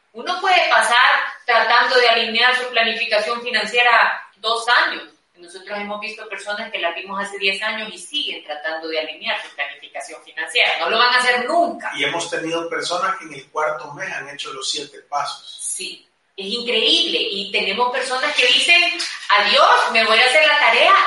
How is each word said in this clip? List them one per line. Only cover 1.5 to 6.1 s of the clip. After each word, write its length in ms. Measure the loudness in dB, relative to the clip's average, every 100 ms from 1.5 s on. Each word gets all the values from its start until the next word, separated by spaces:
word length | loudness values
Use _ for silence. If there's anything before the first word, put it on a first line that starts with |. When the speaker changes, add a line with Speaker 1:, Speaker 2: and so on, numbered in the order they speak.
| 2 4 2 4 4
Speaker 1:
de 100 | 4
alinear 460 | 2 0 2 2 2
su 120 | -2
planificación 720 | 0 0 -2 -2 0 0 -4
financiera 880 | -6 -8 -4 2 4 4 4 -2 -10 _
dos 300 | -4 -4 2
años. 420 | 2 2 -4 -12 _ _ _
Nosotros 420 | -20 -18 -10 -10
hemos 240 | -8 -8
visto 260 | -10